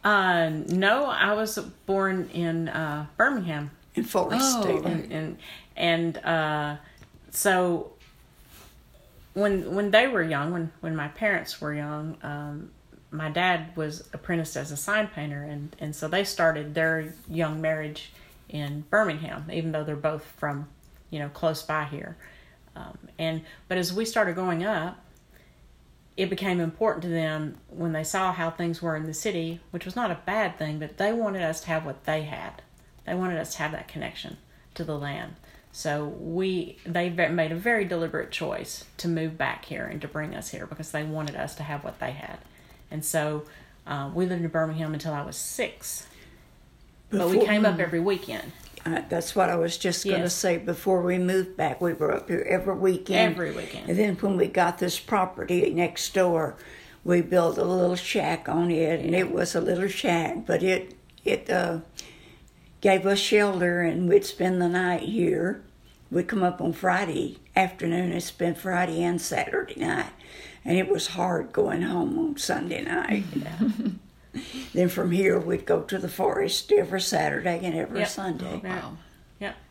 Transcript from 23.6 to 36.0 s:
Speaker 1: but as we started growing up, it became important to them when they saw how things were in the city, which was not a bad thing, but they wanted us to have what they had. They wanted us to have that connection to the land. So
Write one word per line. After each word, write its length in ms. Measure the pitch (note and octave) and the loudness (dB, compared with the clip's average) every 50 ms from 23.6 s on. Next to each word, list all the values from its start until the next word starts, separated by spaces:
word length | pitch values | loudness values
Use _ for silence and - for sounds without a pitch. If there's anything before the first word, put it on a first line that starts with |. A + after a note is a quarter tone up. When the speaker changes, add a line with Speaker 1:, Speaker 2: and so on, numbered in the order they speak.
| - - | -8 -4
Speaker 1:
but 100 | F#3 F#3 | -2 0
as 160 | F3+ F3 F3+ | 0 0 0
we 100 | G3+ A3+ | -2 -2
started 320 | A3+ - A#3 G#3 F3+ E3+ | 0 2 2 2 2 2
growing 300 | F3+ F#3 F#3 E3+ E3 F3 | 0 0 0 0 0 0
up, 320 | G#3 A3 E3+ D#3 F3 - - - - - - _ _ - - - - - - - - - - - - - - _ - _ | 0 0 -2 -2 -4 -8 -10 -20 -20 -20 -20 _ _ -20 -20 -20 -20 -20 -20 -20 -20 -20 -20 -20 -20 -20 -20 _ -18 _
it 140 | - F#3+ F3+ | -4 -2 -2
became 300 | G3 F#3 F#3 F#3+ F3+ F3 | -2 -2 0 0 0 2
important 440 | E3+ D#3+ D#3+ - A3 A3 - E3 E3 | 0 -2 0 0 0 0 0 0 -4
to 60 | F3 | -2
them 480 | E3 E3 D#3+ D#3 D#3 D#3 D#3 D3+ - - - - | -2 0 0 0 -2 -4 -4 -6 -8 -12 -18 -18
when 220 | - - E3+ E3+ | -10 -6 -4 -2
they 120 | D#3+ D#3 D#3+ | -2 -2 -4
saw 280 | D#3 - F#3+ F#3+ F#3 | -2 0 0 0 0
how 200 | F3+ F3+ E3 E3 | 0 0 -2 -4
things 300 | E3 - F3 E3+ E3+ - | -2 -2 -2 -2 -2 -2
were 140 | E3+ E3+ D#3+ | -2 -4 -2
in 100 | D#3 D#3 | -2 -4
the 80 | D#3 D3+ | -6 -6
city, 480 | - - A3 F#3+ E3+ E3 E3 E3+ E3+ - - | -4 -4 -2 -2 -2 -4 -4 -6 -10 -12 -12
which 140 | - F3 - | -12 -10 -10
was 100 | F#3 F#3 | -8 -6
not 160 | A#3+ A#3+ G#3 | -4 -2 -2
a 80 | E3+ - - | -2 -4 -4
bad 320 | - G3 A3 G#3+ F#3 F3 - | -2 0 0 0 0 -2 -4
thing, 200 | E3 D3+ D3+ D3+ | -4 -4 -4 -6
but 200 | D#3 D3 - - | -6 -8 -4 -2
they 140 | F#3+ G#3 | 0 0
wanted 300 | A3+ A#3 A3+ G#3 F#3+ F#3+ | 2 0 0 -2 -2 0
us 180 | F3 D#3+ D#3+ - | -2 -2 -2 -4
to 60 | - F3 | -4 -2
have 180 | E3 D#3+ D#3+ | -2 -2 -2
what 200 | D3 C3+ - - | -4 -10 -8 -4
they 180 | - D#3 D#3 D#3 | -2 -2 -2 -2
had. 380 | D3 - - F2+ - - - - _ - - - - - - - | -4 -8 -10 -10 -12 -14 -16 -20 _ -20 -20 -20 -20 -20 -16 -8
They 100 | - F3+ | -6 -4
wanted 240 | F3+ F#3 F#3 F3 D#3+ | -2 -2 -2 -2 -4
us 140 | E3 - - | -4 -6 -6
to 100 | - D#3 | -4 -4
have 80 | D3+ | -4
that 160 | D#3+ - - - | -4 -6 -10 -10
connection 500 | - D#3 - - - - - - - - - - - - - - - | -10 -8 -8 -8 -10 -10 -12 -12 -14 -16 -20 -20 -20 -20 -20 -20 -8
to 80 | - E3 | -8 -6
the 140 | D#3 D3+ D3 | -4 -4 -4
land. 380 | C#3+ C#3+ C#3 - - - - - - - - - - - | -4 -6 -6 -8 -8 -10 -14 -18 -20 -20 -20 -20 -20 -20
So 340 | - - - D#3+ D3 D3 | -16 -6 -2 -2 0 0